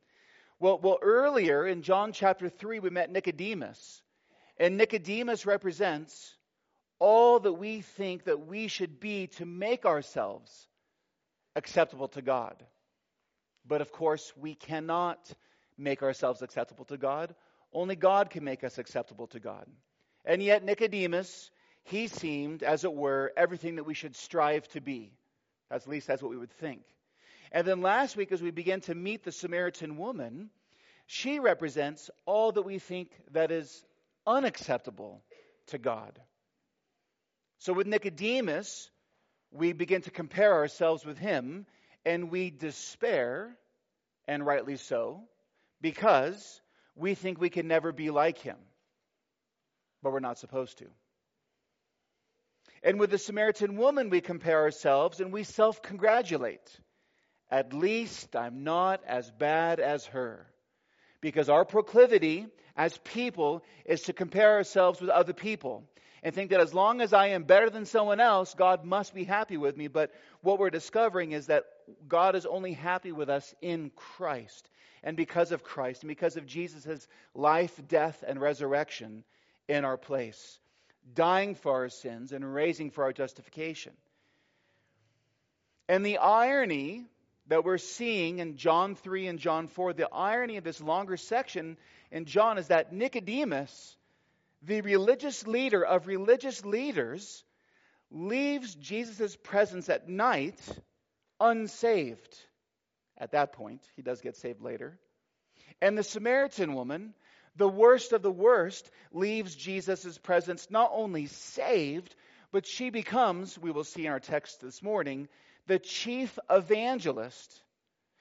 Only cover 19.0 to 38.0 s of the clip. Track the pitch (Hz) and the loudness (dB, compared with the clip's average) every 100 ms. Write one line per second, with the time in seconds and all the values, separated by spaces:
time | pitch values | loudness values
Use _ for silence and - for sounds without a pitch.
19 | 117 107 117 117 110 101 - - _ _ | -8 -12 -16 -14 -14 -14 -18 -20 _ _
20 | _ _ - 180 202 208 190 202 220 196 | _ _ 0 2 4 4 4 0 0 0
21 | 185 175 185 - - _ _ _ - 196 | -2 -2 -6 -14 -20 _ _ _ -10 -6
22 | 226 - 165 143 147 160 135 151 180 147 | -6 -8 -8 -6 -8 -6 -2 0 -2 -4
23 | 143 135 135 - 170 175 170 165 151 151 | -2 -2 -2 2 0 0 -8 -8 -8 -10
24 | 156 131 - 170 147 151 - 156 135 131 | -10 -14 -6 0 2 0 -4 -14 -10 -10
25 | 104 123 _ _ _ _ - 131 131 147 | -12 _ _ _ _ _ -12 -12 -8 -10
26 | 151 135 135 123 120 - 160 127 _ _ | -4 -4 -4 -10 -14 -12 -14 -14 _ _
27 | _ _ _ - - 165 175 185 185 220 | _ _ _ -20 -6 -2 0 2 2 2
28 | 277 214 196 185 175 165 175 190 - 170 | 0 -2 -4 -4 -4 -4 -4 -4 -4 -8
29 | 185 214 180 160 175 175 175 175 160 151 | -6 -8 -10 -10 -6 -4 -4 -6 -12 -10
30 | 208 180 120 131 214 _ _ _ _ _ | -10 -8 -10 -12 -18 _ _ _ _ _
31 | _ - 254 294 240 165 160 143 143 151 | _ -8 -6 2 4 2 -2 -4 -4 -6
32 | - - - 208 220 208 190 196 - 180 | -18 -14 -2 2 2 0 -4 -6 -10 -12
33 | 175 _ - 156 160 165 143 - _ _ | -12 _ -6 0 0 0 -6 -16 _ _
34 | _ _ - 254 262 - - 123 - 98 | _ _ 0 2 0 -4 -4 -4 -4 -14
35 | 104 104 _ - _ _ - 143 120 113 | -16 -18 _ -20 _ _ -14 -8 -6 -6
36 | 107 - _ _ _ _ _ _ _ _ | -10 -20 _ _ _ _ _ _ _ _
37 | _ _ _ _ _ _ - 185 196 214 | _ _ _ _ _ _ -4 -2 0 0